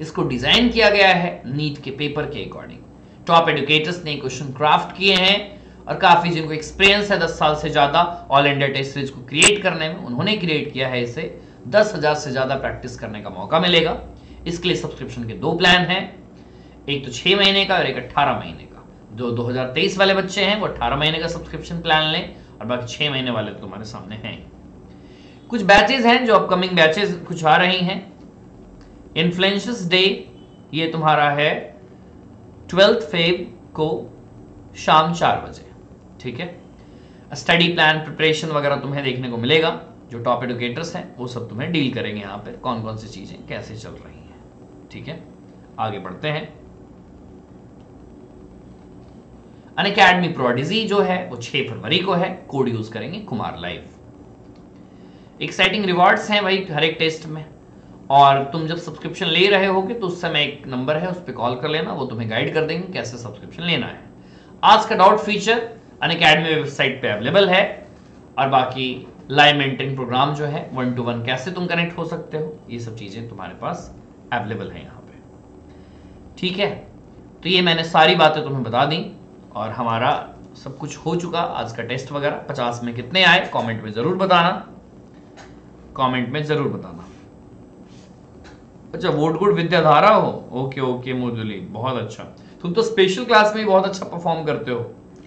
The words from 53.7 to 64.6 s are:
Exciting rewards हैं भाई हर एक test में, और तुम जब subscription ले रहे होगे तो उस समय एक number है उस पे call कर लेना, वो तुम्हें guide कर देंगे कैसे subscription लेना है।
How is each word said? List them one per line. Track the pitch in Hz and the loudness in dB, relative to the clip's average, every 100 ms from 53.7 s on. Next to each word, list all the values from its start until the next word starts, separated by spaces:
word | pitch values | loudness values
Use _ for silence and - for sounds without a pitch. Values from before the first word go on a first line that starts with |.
| 82 - - - - - - - - - - - - - - - - | -10 -14 -20 -20 -20 -20 -20 -20 -20 -20 -20 -20 -20 -20 -20 -20 -10
Exciting | 151 - 190 214 190 | -6 0 0 2 0
rewards | 175 190 220 - | 4 6 4 2
हैं | 208 | 0
भाई | 190 196 170 | 2 0 -2
हर | 147 | 0
एक | 156 160 | 0 0
test | 160 156 160 | -2 -2 -10
में, | 156 - - - - - - - | -12 -14 -20 -20 -20 -20 -12 2
और | 139 139 139 | 8 8 6
तुम | 139 165 156 | 2 -4 -4
जब | 165 | -6
subscription | - 151 165 175 175 | -8 -10 -10 -6 0
ले | 170 196 | 4 4
रहे | 196 196 | 4 4
होगे | 190 190 | 0 -2
तो | 233 180 | -4 -6
उस | 175 | -4
समय | 165 151 | -2 0
एक | 143 - 135 | -2 -4 -8
number | 127 135 151 | -4 -2 -2
है | 180 | -2
उस | - | -6
पे | - | -8
call | 107 120 127 | -4 -4 -2
कर | 151 | -2
लेना, | 156 - | -2 -4
वो | 165 - | -6 -6
तुम्हें | 113 110 | -6 -4
guide | 113 151 | -2 -2
कर | 156 156 | 0 -2
देंगे | 170 185 | -4 -6
कैसे | 131 110 120 | -8 -8 -10
subscription | 107 - 90 - | -12 -14 -16 -6
लेना | 175 147 87 | -2 -2 -4
है। | - - - - - - - | -10 -18 -20 -20 -20 -20 2